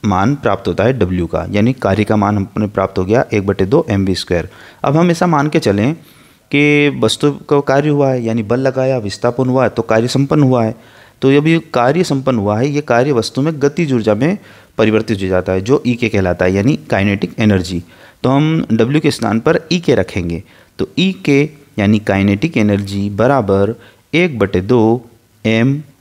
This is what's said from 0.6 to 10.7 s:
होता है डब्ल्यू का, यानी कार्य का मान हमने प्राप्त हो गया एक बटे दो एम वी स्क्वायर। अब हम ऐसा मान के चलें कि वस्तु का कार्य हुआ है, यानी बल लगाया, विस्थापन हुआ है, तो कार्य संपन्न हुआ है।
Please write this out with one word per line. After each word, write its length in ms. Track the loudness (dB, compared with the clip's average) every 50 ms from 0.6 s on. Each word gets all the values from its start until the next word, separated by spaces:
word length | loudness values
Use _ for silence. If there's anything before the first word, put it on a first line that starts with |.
| -2 -4
होता 160 | -2 0 0
है 80 | 0 2
डब्ल्यू 340 | 0 -2 -2 0 -4 -4
का, 200 | -4 -4 -6 -6 -2
यानी 220 | -2 0 0 0 0
कार्य 320 | 0 0 0 2 2 2
का 120 | 0 0
मान 200 | 0 2 0 0
हमने 300 | -2 -4 -4 -4 -4 -4
प्राप्त 320 | -2 0 -2 -2 -2 -2 -4
हो 60 | -2
गया 200 | 0 0 0 0 0 -2
एक 140 | -2 -2
बटे 200 | -2 -2 -2 0
दो 200 | 0 2 0 0 0
एम 140 | -2 0 0
वी 100 | 0 -2
स्क्वायर। 340 | -4 -4 -2 -2 -2 -2 -6 -12 -20 -20 -20 -14 -4 -2
अब 120 | 0 2
हम 140 | 2 2 2
ऐसा 160 | 0 0 0
मान 220 | 0 0 0 0 0
के 100 | 0 0
चलें 360 | 0 2 0 2 0 0 -2 -4 -10 -20 -20 -20 -20 _ _ _ _ _
कि 380 | 0 2 2 4 2 2 2 0 0 0
वस्तु 320 | -2 -2 0 0 0 -2 -2
का 280 | -2 -4 0 0 0
कार्य 280 | 2 2 0 0 2 0
हुआ 220 | 0 2 0 0
है, 140 | 0 -2 -2
यानी 180 | -2 -4 -4 -2
बल 160 | -2 -2 -2
लगाया, 400 | -2 -2 -2 -2 -2 -2 -2 -2
विस्थापन 500 | -4 -6 -8 -2 -4 -4 0 0 -2 0
हुआ 160 | 2 2 0
है, 40 | 0
तो 140 | 0 -2 -2
कार्य 260 | 0 0 0 0 0
संपन्न 340 | 0 -2 0 2 2 2 4
हुआ 220 | 4 2 2 0
है। 340 | -2